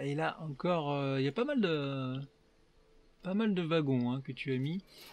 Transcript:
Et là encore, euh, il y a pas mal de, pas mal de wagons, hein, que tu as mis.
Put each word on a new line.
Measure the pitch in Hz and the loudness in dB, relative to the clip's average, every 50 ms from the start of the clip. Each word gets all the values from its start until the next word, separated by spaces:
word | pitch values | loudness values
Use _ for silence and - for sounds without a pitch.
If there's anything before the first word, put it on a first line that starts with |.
| 139 | -4
Et | 139 143 | -2 -2
là | 147 160 156 - - | 0 -2 -2 -2 -4
encore, | 165 156 139 - - 180 180 165 147 143 143 | -6 -8 -6 -2 0 2 2 2 2 0 0
euh, | 143 139 139 135 135 | 0 0 0 2 2
il | 135 | 2
y | 143 | 2
a | 143 | 0
pas | 226 240 | 0 0
mal | 294 294 262 | 0 2 2
de, | 208 175 160 151 143 139 139 135 131 127 127 135 143 - - _ _ _ _ _ _ _ _ _ _ _ _ - - _ _ _ - | 2 2 2 0 0 -2 -2 -4 -4 -4 -4 -6 -8 -10 -14 _ _ _ _ _ _ _ _ _ _ _ _ -20 -20 _ _ _ -6
pas | 180 190 | -2 0
mal | 208 226 220 202 | 2 2 2 2
de | 180 175 | 2 2
wagons, | 151 165 165 156 139 131 123 123 120 123 | 2 2 2 4 4 4 4 2 2 0
hein, | 139 135 | -2 -4
que | - 131 | -6 -10
tu | - - 139 131 | -8 -4 -2 -2
as | 127 | 0
mis. | 131 147 165 196 - - - - - - | 0 -2 -2 -4 -6 -8 -14 -20 -20 -20